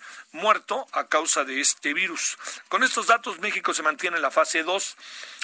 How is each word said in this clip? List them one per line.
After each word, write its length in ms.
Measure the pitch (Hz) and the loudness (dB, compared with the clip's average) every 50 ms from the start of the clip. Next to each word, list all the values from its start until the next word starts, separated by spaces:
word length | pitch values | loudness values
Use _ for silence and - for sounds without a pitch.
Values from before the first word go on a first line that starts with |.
| - - - - - _ | -18 -18 -18 -18 -18 _
muerto 560 | - - 190 214 208 175 - - 208 269 233 - | -8 -2 2 2 2 2 0 -4 -4 -4 -4 -4
a 160 | - 143 143 - | -4 -4 -2 0
causa 340 | 160 156 165 160 - 160 | 0 0 2 2 2 0
de 180 | 139 131 131 139 | 0 -2 0 2
este 340 | 139 - - - - 143 147 | 2 2 2 2 -2 -4 -2
virus. 440 | 175 190 175 160 - - - - - - - - - - - | 0 -2 -2 -2 -4 -4 -4 -4 -6 -10 -12 -12 -12 -8 -2
Con 160 | 175 208 262 | 0 2 2
estos 240 | 254 - 233 208 220 | 2 2 2 4 4
datos, 320 | 233 233 - 247 226 170 | 4 4 2 -4 -8 -4
México 340 | 196 208 185 190 - - 156 | -4 -4 -4 -2 -2 0 0
se 80 | 156 | 0
mantiene 360 | 156 156 151 - 185 175 170 165 | 0 0 0 0 -2 -2 -2 0
en 40 | |
la 80 | 143 131 | 0 2
fase 320 | - 160 156 - - 165 | 4 4 2 4 2 0
dos. 340 | 160 175 185 196 - - - - - - - - - - - - | 0 0 0 -2 -2 -4 -10 -12 -18 -18 -16 -16 -16 -14 -12 -12